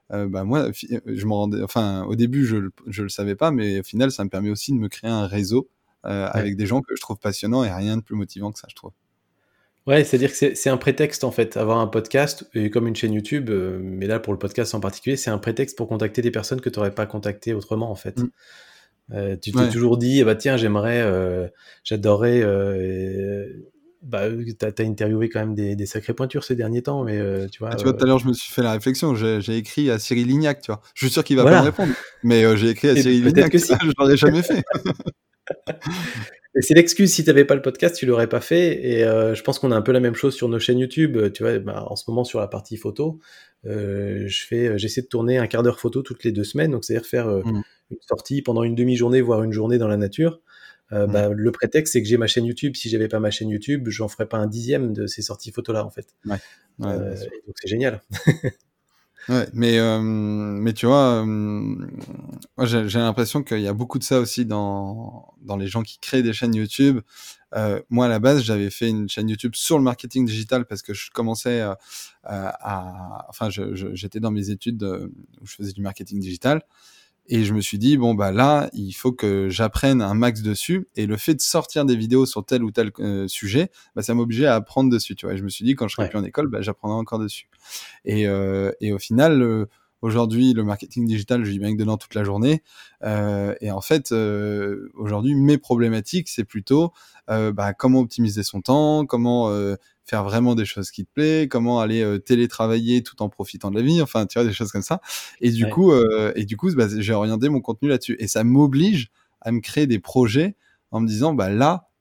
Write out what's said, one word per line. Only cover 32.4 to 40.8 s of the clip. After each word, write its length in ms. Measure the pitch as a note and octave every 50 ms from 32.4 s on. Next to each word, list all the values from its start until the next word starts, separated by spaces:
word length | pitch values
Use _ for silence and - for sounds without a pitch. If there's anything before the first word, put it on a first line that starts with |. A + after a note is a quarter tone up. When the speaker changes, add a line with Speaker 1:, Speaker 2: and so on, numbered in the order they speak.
| A2
Speaker 1:
euh, 120 | A2 A2
j'ai 140 | G#2 G#2+ A#2
écrit 180 | A2+ - - D3
à 40 | C3+
Speaker 2:
Et 100 | C#3+ B2+
Speaker 1:
Cyril 200 | B2 B2+ B2 A#2+
Speaker 2:
peut-être 140 | B2 D#3
Speaker 1:
Lignac, 160 | F3+ F3+ D#3+ -
Speaker 2:
que 60 | F3
Speaker 1:
tu 80 | E3+
vois, 120 | - - -
Speaker 2:
si. 60 | -
Speaker 1:
<laughs> 20 | D#3+
je 40 | C#3
l'aurais 200 | - C#3 C#3 C#3+
jamais 260 | C#3 D3 D3 D3+ E3 F3
fait. 220 | - D#4+ G3 - - - - - F#3 - - - F3 - _ _ _ _ _ _
Speaker 2:
<laughs> 1000 | - - - _ - E3 - - D3+ F3 F#3 E3+ B2+ A#2+ A#2+ G#2+ - - - _ - _ C3+
Et 40 | B2+
c'est 100 | - D3+
l'excuse, 380 | E3 E3+ E3+ - - G3 F3+ -
si 100 | - D#3
t'avais 220 | D#3+ C#3+ C#3 C#3
pas 100 | C#3 C#3+
le 60 | C#3
podcast, 340 | C#3 C3+ B2+ - - E3+ E3+
tu 100 | - -
l'aurais 220 | B2+ B2 A2+ A#2 A2+
pas 120 | - A#2
fait, 420 | - - D#3+ F3 F3+ E3+ C#3+ B2+ B2+ B2+
et, 160 | A#2+ A#2 A2+
euh, 300 | A2 A2 A2 A2 A2 A2
je 80 | G#2+ -
pense 160 | - C3+ -
qu'on 140 | - C3 A#2
a 40 |
un 60 | A2 G#2
peu 100 | - B2+
la 80 | B2+
même 140 | B2+ A#2+ A2+
chose 200 | - - C#3 C3
sur 140 | - B2+ A#2+
nos 100 | A2+ A2+
chaînes 200 | A2+ A#2+ B2
YouTube, 380 | B2